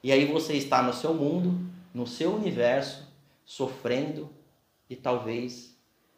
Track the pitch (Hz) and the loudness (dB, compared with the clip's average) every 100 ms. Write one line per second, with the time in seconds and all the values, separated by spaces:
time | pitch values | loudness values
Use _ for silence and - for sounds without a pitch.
0 | 127 135 143 160 156 143 135 127 135 - | 6 4 6 2 0 -2 2 2 4 0
1 | 151 160 143 175 180 180 - - - 120 | 0 2 2 2 0 0 -4 -12 -12 -8
2 | 120 - 160 214 196 123 120 135 135 - | -8 -2 -2 0 -2 2 4 4 0 -10
3 | - _ _ _ _ - 127 - 117 123 | -18 _ _ _ _ -6 -6 -4 -2 0
4 | 156 151 151 - _ _ _ _ _ 123 | -2 -6 -10 -16 _ _ _ _ _ -6
5 | 127 123 107 117 123 120 - _ _ _ | -2 -2 -2 -4 -6 -10 -18 _ _ _
6 | _ | _